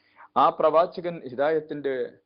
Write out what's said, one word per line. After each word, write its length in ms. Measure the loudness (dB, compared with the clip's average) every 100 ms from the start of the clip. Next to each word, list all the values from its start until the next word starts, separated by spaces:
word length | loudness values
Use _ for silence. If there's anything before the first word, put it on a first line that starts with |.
| _ _ -4 2
ആ 120 | 2
പ്രവാചകൻ 720 | 2 2 4 2 -2 -10 -10 -8
ഹിദായത്തിന്റെ 840 | -2 0 0 -4 -6 -4 -4 -6 -12